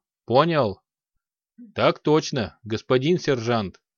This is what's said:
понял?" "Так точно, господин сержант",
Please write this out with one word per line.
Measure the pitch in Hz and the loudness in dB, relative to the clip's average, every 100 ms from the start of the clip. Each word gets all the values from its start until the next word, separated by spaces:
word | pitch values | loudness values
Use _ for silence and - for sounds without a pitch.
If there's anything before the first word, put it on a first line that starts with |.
| _ _ | _ _
понял?" | - 120 160 160 113 95 _ _ _ _ _ _ _ _ - | -2 2 2 2 0 -4 _ _ _ _ _ _ _ _ -14
"Так | - 127 175 | -2 0 0
точно, | - 151 156 143 95 - | 0 0 0 -6 -6 -8
господин | 104 110 - 131 139 180 | -8 -8 0 0 2 -2
сержант", | - 131 113 120 95 - _ | 0 -2 0 -2 -4 -10 _